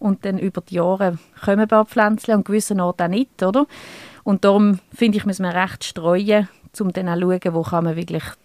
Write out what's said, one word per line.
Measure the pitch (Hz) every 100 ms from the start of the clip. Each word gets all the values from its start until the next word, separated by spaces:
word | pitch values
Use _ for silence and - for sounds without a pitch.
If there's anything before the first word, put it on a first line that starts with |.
und | 214 190
dann | 196 190
über | 190 185
die | -
Jahre | 180 170 190 190 170 _ -
kommen | - 202
ein | 220
paar | 220
Pflänzchen, | 214 233 214 214 -
an | 214
gewissen | 190 208 - 208
Orten | 175 180
auch | 175
nicht, | 196 269 -
oder? | 185 233 294 - - - - -
Und | - 196
darum, | 202 202 208 185 _
finde | - 240 208
ich, |
muss | 202 190
man | 185
recht | 175 185 -
streuen, | - - 165 180 202 208 190 _ - -
um | 190
dann | 180 180
auch |
zu | 170
schauen, | 180 185 180
wo | 165
kann | 160 170
man | 165
wirklich | 160 170 160 - -